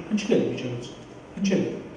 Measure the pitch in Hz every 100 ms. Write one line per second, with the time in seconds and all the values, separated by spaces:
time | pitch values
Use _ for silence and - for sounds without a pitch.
0 | - 208 - 208 120 123 127 120 - -
1 | - - - - 196 185 - - -